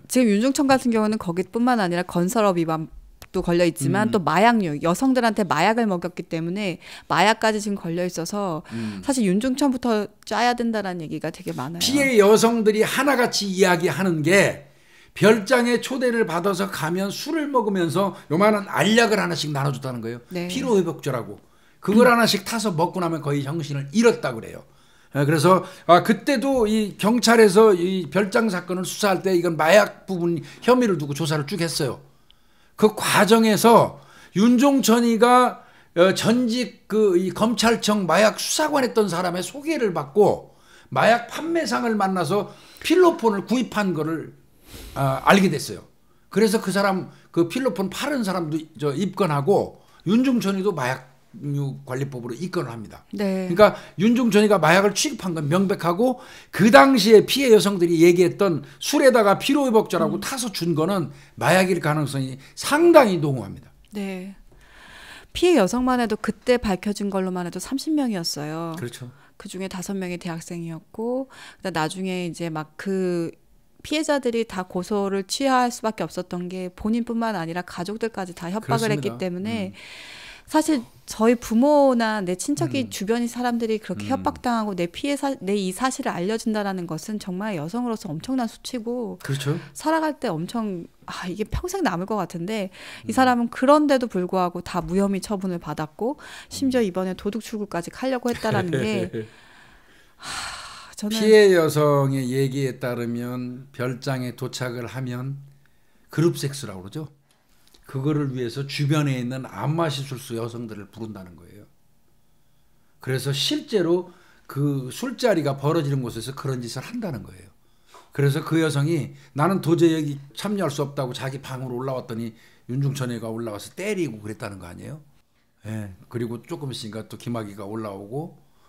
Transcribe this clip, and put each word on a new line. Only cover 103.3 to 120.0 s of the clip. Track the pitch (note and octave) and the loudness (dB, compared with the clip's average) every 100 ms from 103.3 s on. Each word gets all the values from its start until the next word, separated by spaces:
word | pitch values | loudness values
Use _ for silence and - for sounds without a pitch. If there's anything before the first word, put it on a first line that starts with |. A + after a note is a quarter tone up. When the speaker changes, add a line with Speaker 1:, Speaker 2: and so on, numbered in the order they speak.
| B2+ B2 B2+ C#3 | -8 -10 -12 -16
Speaker 2:
별장에 | - B2+ B2 C#3+ C3 B2 - | -8 -6 -6 -6 -6 -6 -8
도착을 | B2+ - B2+ A#2+ A2+ | -10 -8 -8 -8 -10
하면 | B2+ B2+ B2 C3+ C#3 - _ _ _ _ _ _ | -8 -8 -8 -8 -10 -16 _ _ _ _ _ _
그룹 | - E3+ E3+ | 0 0 0
섹스라고 | C#3 - G#2 F#2+ | -6 -8 -12 -14
그러죠. | G2 D3+ D3+ _ _ _ _ _ _ _ - | -14 -14 -14 _ _ _ _ _ _ _ -14
그거를 | C3+ C#3+ D3 C#3 | -6 -2 -2 -2
위해서 | B2+ A#2 C3 C#3 | -4 -6 -8 -8
주변에 | - C#3+ D#3 C#3+ B2+ | -4 0 0 0 -2
있는 | A#2+ C3 | -4 -8
안마시술수 | B2+ F#2+ B2+ E3 E3 C3+ C3+ A#2+ - A2+ | -10 -6 -4 0 -2 -4 -8 -12 -10 -8
여성들을 | A#2 A#2 A#2 G2+ G2 | -8 -10 -12 -14 -16
부른다는 | - A2 G2 F2+ F2 | -14 -12 -12 -18 -20
거예요. | F2 G2+ - _ _ _ _ _ _ _ _ _ _ _ _ _ | -20 -20 -20 _ _ _ _ _ _ _ _ _ _ _ _ _
그래서 | B2+ C3 C#3+ | -8 -6 -4
실제로 | C#3 - D4+ - G#3 E3+ F3+ F3 - _ _ - | -4 -2 -4 -2 0 2 0 -2 -18 _ _ -12
그 | C#3 C#3+ C#3 B2+ | -4 -2 -2 -6
술자리가 | - C4 A#3 B3 E3+ C#3 C#3 | -8 -10 -2 0 2 0 -2
벌어지는 | C#3+ E3 C#3 C#3 | -2 0 0 -2
곳에서 | A#2 A2+ A2+ | -4 -8 -10
그런 | C#3 C3+ B2+ | -8 -6 -6
짓을 | A#2 C3 | -8 -12
한다는 | - B3 G3+ A2+ | -10 -8 -8 -8
거예요. | F2+ F#2 F2+ _ _ _ _ - _ | -12 -20 -20 _ _ _ _ -20 _
그래서 | - C#3 D3+ | 0 0 0
그 | D3+ D#3+ | -2 0
여성이 | D#3+ C#3 C#3+ E3 A2 - - | 0 0 0 -2 -4 -12 -12
"나는 | C#3 E3+ F#3+ | -2 0 0
도저히 | C#3+ D#3+ E3 | 2 4 4
여기 | D#3+ | 2